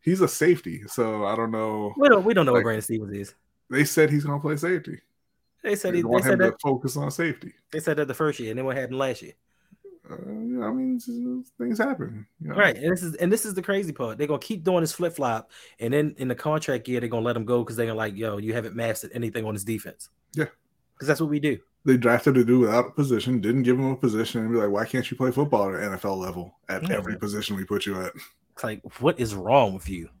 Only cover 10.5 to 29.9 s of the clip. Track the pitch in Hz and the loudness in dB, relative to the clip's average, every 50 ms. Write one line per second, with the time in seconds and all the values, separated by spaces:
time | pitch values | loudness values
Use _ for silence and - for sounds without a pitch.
10.5 | 247 247 226 214 240 262 262 262 254 240 - 247 233 240 240 247 247 254 254 - | -4 -4 -4 -2 -2 -2 -2 -2 -2 -2 -4 -6 -6 -6 -4 -4 -6 -6 -8 -12
11.5 | _ - 240 247 226 208 220 277 262 - - - 113 107 110 _ _ _ 160 151 | _ -6 -4 -4 0 0 0 0 0 -4 -6 -8 -8 -14 -16 _ _ _ -10 -4
12.5 | 143 196 208 180 113 - 139 165 185 170 180 165 156 143 175 180 208 233 - 214 | 2 4 4 4 4 2 0 0 0 0 -2 -8 -2 0 2 2 2 2 0 -4
13.5 | 190 185 175 - 196 196 202 160 143 - 127 113 110 110 147 147 151 135 - - | -6 -6 -4 -2 -2 -2 -2 -4 -4 -4 -6 -6 -2 -4 -2 -2 -2 -4 -4 -8
14.5 | 220 180 156 185 185 175 165 156 - - 175 170 165 - 139 123 113 110 - _ | -10 -4 0 2 2 2 2 0 -2 -2 -4 -4 -2 -2 0 0 0 -2 -6 _
15.5 | - - - - _ _ 117 117 135 147 151 151 - - 135 127 123 - - 151 | -20 -20 -20 -20 _ _ -2 0 2 2 2 0 -2 -4 -4 -4 -4 -2 0 -2
16.5 | 151 156 156 - 135 120 113 127 123 120 120 113 120 117 113 120 117 117 107 110 | -2 0 0 -2 -4 -4 -2 -4 -4 -2 -2 -2 -2 -2 0 0 -2 -2 0 0
17.5 | 123 123 117 110 113 117 117 113 110 110 110 107 98 101 113 110 104 104 107 110 | 0 0 0 -2 -2 -2 -2 -2 0 -2 -4 -4 -4 -4 -4 -4 -4 -4 -4 -4
18.5 | 110 120 110 110 101 117 117 117 107 - - - - 120 120 110 107 120 110 107 | -4 -4 -4 -6 -6 -4 -4 -2 -4 -4 -8 -10 -6 -6 -6 -4 -4 -4 -4 -4
19.5 | 104 101 98 110 110 101 - 90 - _ - _ _ _ _ _ - 147 151 - | -6 -6 -4 -4 -6 -6 -6 -12 -16 _ -20 _ _ _ _ _ -2 -2 -2 -2
20.5 | _ _ _ _ _ _ _ _ _ _ 131 143 147 - 165 147 151 147 143 151 | _ _ _ _ _ _ _ _ _ _ 0 0 2 2 2 0 0 0 0 0
21.5 | 123 - _ _ _ _ _ 139 131 123 117 117 120 117 - 147 135 127 120 113 | -2 -2 _ _ _ _ _ 4 4 6 6 4 4 6 4 6 6 6 6 6
22.5 | 127 127 120 104 110 120 123 - - - 143 135 123 107 - 123 127 117 95 107 | 6 6 6 6 4 2 2 2 -2 -2 2 2 2 2 2 0 0 0 2 2
23.5 | 120 135 123 123 127 131 135 131 131 131 - 120 107 110 113 - - 117 110 110 | 2 4 4 4 4 4 2 -2 0 0 0 0 2 0 -2 0 -2 -4 -2 0
24.5 | 117 113 104 101 101 104 110 - - 127 127 - 113 - 131 127 120 135 147 147 | 0 2 2 2 0 0 -2 0 -2 -4 -4 -4 -4 0 0 0 2 0 2 2
25.5 | - 107 101 95 95 - 104 101 95 90 - 101 98 95 92 92 87 87 87 90 | 2 2 2 0 -2 -4 -4 -4 -6 -4 -4 -4 -4 -4 -4 -6 -8 -8 -12 -12
26.5 | _ _ _ - 95 95 82 180 107 104 95 - 101 90 104 104 101 104 104 - | _ _ _ -6 -6 -4 -2 -2 -2 -2 -2 -6 -6 -6 -6 -6 -4 -6 -4 -4
27.5 | 104 95 95 - 104 98 - 101 98 92 92 90 - - - - _ _ _ _ | -6 -6 -4 -4 -4 -4 -2 -4 -4 -6 -6 -8 -10 -12 -20 -20 _ _ _ _
28.5 | _ - - 113 107 95 - 107 - - 120 156 165 - 123 107 104 98 87 104 | _ -8 -8 -8 -8 -8 -14 -18 -10 0 2 2 2 2 -2 -4 -4 -4 0 4
29.5 | 127 139 120 101 95 95 - 95 | 6 6 6 4 0 -6 -8 -8